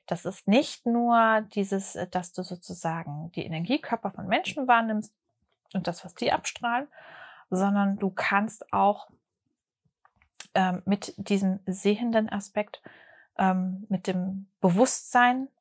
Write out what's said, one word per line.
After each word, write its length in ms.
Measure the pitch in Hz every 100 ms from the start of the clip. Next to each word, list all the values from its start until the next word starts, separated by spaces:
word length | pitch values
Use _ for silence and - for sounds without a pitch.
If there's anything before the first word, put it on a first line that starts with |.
| -
Das 180 | 170 175
ist 220 | 190 -
nicht 380 | 226 320 - 240
nur 560 | 233 240 233 226 220 214
dieses, 420 | - 196 196 190 -
äh, 120 | 180
dass 240 | 185 175
du 80 | -
sozusagen 880 | 185 175 - 175 165 165 165 147 165
die 120 | - -
Energiekörper 680 | 160 175 294 - 233 196
von 160 | - 190
Menschen 400 | 247 370 - 254
wahrnimmst 460 | 233 226 214 - _ _ _ _ _ _
und 140 | 196 175
das, 180 | 170 180
was 100 | -
die 160 | -
abstrahlen, 560 | - - - 240 240 294 - - - - - -
sondern 480 | 185 196 202 196 202
du 120 | 190
kannst 640 | 185 - 196 220 - -
auch, 360 | 196 196 208 - _ _ _ _ _ _ _ _ _ _ _ _ - -
ähm, 280 | - 185 180 -
mit 280 | 202 - -
diesem 420 | 196 196 190 190 -
sehenden 640 | 185 202 208 240 226 220
Aspekt, 520 | 202 - - 208 - - - - - _ -
ähm, 480 | 190 185 185 185 214
mit 180 | 190 190
dem 420 | 180 185 196 - _
Bewusstsein 880 | 185 180 262 - - 247 247 254 269 _